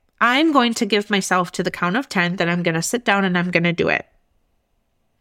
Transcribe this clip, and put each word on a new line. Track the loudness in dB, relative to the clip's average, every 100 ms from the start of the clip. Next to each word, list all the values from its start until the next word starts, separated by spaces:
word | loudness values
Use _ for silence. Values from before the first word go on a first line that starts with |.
| _ _
I'm | 0 2 4
going | 4 2
to | 0 0
give | 0 0
myself | -2 0 0 -2
to | -4
the | -6
count | -2 -2 -2
of | -2
ten | -2 -2 0
that | 0
I'm | 0
gonna | 0 -2
sit | -2 -4
down | 0 0
and | 2 0
I'm | 0
gonna | 0 0
do | 0 0
it. | 0 -4 _ _ _ _ _ _ _ _ _ _ _